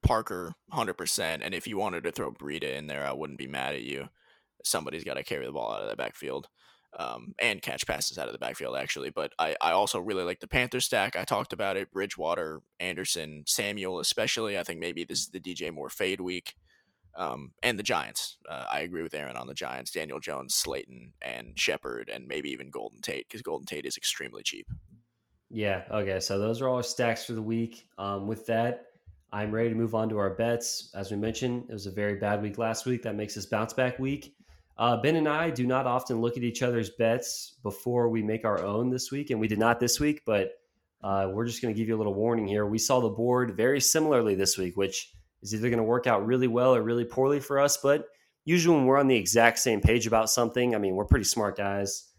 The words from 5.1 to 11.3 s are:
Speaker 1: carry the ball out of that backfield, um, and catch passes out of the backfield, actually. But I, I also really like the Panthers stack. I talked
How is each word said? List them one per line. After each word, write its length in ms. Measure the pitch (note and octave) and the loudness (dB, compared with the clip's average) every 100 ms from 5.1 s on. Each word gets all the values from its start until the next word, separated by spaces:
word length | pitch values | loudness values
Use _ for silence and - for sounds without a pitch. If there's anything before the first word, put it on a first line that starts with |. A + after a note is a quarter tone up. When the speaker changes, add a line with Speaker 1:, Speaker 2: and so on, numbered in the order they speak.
| C2+ | -8
Speaker 1:
carry 200 | C#2 D2 B1+ | -6 -6 -6
the 60 | |
ball 200 | C#2+ A1 | -4 -4
out 100 | G#1 | -4
of 60 | G1+ | -6
that 100 | G#1+ | -6
backfield, 500 | A#1+ - C#2 C2+ - _ _ _ _ - | -6 -6 -8 -8 -8 _ _ _ _ -10
um, 360 | C2+ A#1 A#1+ - | -8 -8 -12 -2
and 240 | A2+ G2+ | -2 0
catch 240 | - C2+ - | -4 -6 -4
passes 320 | D#2 - - | -2 -4 -4
out 80 | B1+ | -8
of 60 | |
the 60 | A1+ | -6
backfield, 380 | A#1+ C2 C2 B1+ | -8 -6 -6 -4
actually. 320 | C#2 D2+ C2+ | -4 -6 -6
But 240 | - D2 - | -6 -6 -2
I, 180 | D#2+ D2+ | -2 2
I 100 | D#2 | 2
also 280 | F2 G2+ F#2+ | 4 2 -2
really 240 | F2+ F#2+ | -2 -2
like 160 | F2 F#2+ | -2 -4
the 80 | - | -2
Panthers 360 | - B2 B2 | -2 0 -2
stack. 320 | - A#2 G2+ E2+ | 0 2 0 -2
I 80 | |
talked 300 | - | -2